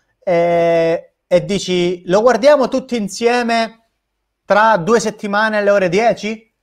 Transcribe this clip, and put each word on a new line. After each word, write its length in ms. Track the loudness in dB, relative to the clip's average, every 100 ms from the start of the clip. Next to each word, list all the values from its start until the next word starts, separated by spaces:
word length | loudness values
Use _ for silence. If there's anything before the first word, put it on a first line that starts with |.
| _ _
e, 880 | -4 -2 0 0 0 0 0 -2 -8 _ -2
e 180 | -2 0
dici: 580 | -6 -4 -2 -2 -4 -2
"Lo 160 | 2
guardiamo 460 | 4 4 4 4 2
tutti 280 | -4 -6 -6
insieme 920 | -8 -4 -2 0 -2 -2 -4 -8 _ _ _ _ _ _ -2
tra 320 | 2 2 2
due 220 | 2 0
settimane 580 | 0 -8 -6 -2 -2 0
alle 120 | 0
ore 200 | 0 0
dieci?" 580 | 0 0 -2 -6 -10 _ _